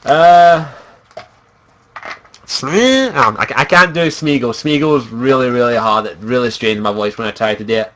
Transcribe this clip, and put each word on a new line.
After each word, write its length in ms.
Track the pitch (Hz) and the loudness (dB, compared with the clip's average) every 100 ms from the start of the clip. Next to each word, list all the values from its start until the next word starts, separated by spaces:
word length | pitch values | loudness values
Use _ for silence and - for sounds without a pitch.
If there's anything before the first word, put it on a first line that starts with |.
Uh, 640 | - 147 165 175 170 165 156 131 - _ _ - - _ _ _ _ _ _ - - - _ - _ | 0 4 6 8 6 4 0 -14 -20 _ _ -20 -20 _ _ _ _ _ _ -20 -18 -18 _ -20 _
Sme-, 680 | - 131 175 247 262 262 | -8 -2 0 2 2 0
um, 220 | 165 117 107 | 0 0 0
I, 80 | 107 135 | -4 -2
I 80 | |
can't 300 | 147 175 180 | 0 2 2
do 140 | 160 170 | 0 -4
Smeagol. 440 | - 156 143 120 | -2 -2 -2 -2
Smeagol 460 | 113 151 151 156 147 | -6 -2 -2 0 0
is 100 | 117 | -2
really, 400 | 113 127 135 127 | -6 0 0 0
really 280 | 123 120 117 | 0 0 0
hard. 300 | 110 110 107 | 0 -2 -2
It 120 | 80 | -8
really 320 | 107 123 120 | -4 -2 -2
strains 300 | 110 113 107 | -4 -4 -2
my 120 | 107 | -2
voice 240 | 104 104 104 | -4 -4 -6
when 120 | 113 | -10
I 20 | |
try 240 | 101 110 | -4 -4
to 100 | 104 | -4
do 100 | 104 | -4
it. 180 | 113 110 | -4 -4